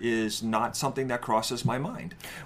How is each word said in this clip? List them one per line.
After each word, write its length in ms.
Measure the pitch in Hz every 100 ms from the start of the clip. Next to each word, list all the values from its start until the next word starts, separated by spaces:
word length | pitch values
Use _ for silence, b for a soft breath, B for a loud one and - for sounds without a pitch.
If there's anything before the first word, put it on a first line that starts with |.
is 400 | 117 113 110 -
not 340 | 113 110 120 -
something 320 | 135 131 131
that 140 | 120
crosses 420 | - - - 120
my 140 | 120 127
mind. 360 | 170 254 175 - B B